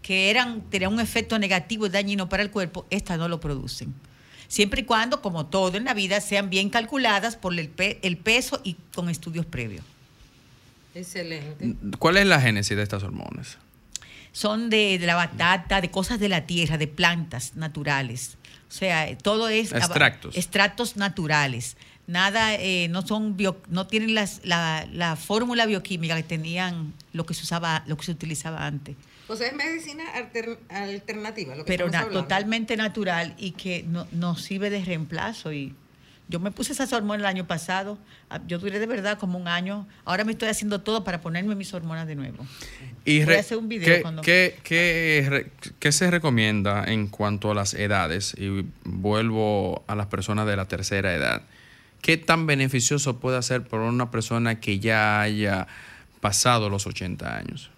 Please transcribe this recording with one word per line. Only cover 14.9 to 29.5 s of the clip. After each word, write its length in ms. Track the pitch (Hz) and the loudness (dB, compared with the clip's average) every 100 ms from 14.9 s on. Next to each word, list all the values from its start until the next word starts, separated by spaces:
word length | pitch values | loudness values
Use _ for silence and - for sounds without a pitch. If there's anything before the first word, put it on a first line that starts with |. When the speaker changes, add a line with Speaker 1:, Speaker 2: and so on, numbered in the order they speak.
| 185 | 4
Speaker 1:
de 80 | 170 | 4
la 80 | 175 | 4
batata, 640 | 170 - 170 190 170 196 | 2 2 4 4 2 0
de 100 | 175 | 2
cosas 280 | 190 185 240 | -2 -2 0
de 80 | 202 | 2
la 180 | 175 - | 0 0
tierra, 320 | 175 151 156 | 0 2 0
de 80 | 151 | -2
plantas 680 | 147 175 170 156 123 - - | 2 2 2 -4 -6 -8 -6
naturales. 800 | 156 147 147 139 131 123 - - - - _ | -6 -4 0 0 -2 -6 -10 -12 -20 -20 _
O 40 | |
sea, 440 | - 190 160 151 - | -4 0 0 0 -2
todo 300 | 202 220 226 | 0 2 2
es 240 | 220 220 | 0 0
Speaker 3:
Extractos. 640 | - 175 151 139 - - 180 | 0 0 6 4 4 -8 -6
Speaker 1:
extractos 600 | 175 196 202 196 233 202 | -2 2 2 2 -4 -2
naturales. 800 | 196 180 156 151 143 117 - - - - - | -2 -2 2 2 2 -2 -8 -12 -20 -20 -4
Nada, 480 | 175 196 214 220 | 2 2 4 2
eh, 340 | 214 190 180 170 | 2 0 0 0
no 160 | 180 - | -2 -2
son 300 | 214 214 190 | -2 0 0
bio-, 240 | 196 180 - | 0 -2 -4
no 180 | 175 190 | -4 0
tienen 280 | 220 220 | 0 2
las, 260 | 220 196 - | 2 0 -4
la, 420 | 180 170 165 156 - | 0 2 2 -2 -4
la 220 | - 170 156 | -2 -2 -2
fórmula 500 | - 214 247 233 226 | -2 -2 0 2 2
bioquímica 500 | 190 185 180 160 160 | 0 -2 -4 -2 -2
que 60 | |
tenían 680 | 160 165 160 175 185 170 156 - - | -2 -6 -4 -4 -4 -4 -8 -10 -12
lo 120 | 165 165 | -8 -6
que 80 | |
se 80 | 170 | -6
usaba, 400 | - 170 170 156 143 | -4 -2 0 -2 -2
lo 100 | 151 | -6
que 80 | |
se 80 | - | -6
utilizaba 540 | 160 160 151 160 156 147 | -6 -6 -6 -6 -6 -6
antes. 300 | 147 143 139 - - - | -6 -10 -16 -20 -20 -10
Speaker 2:
O 80 | 214 | -4
sea, 100 | |
es 80 | 240 | -4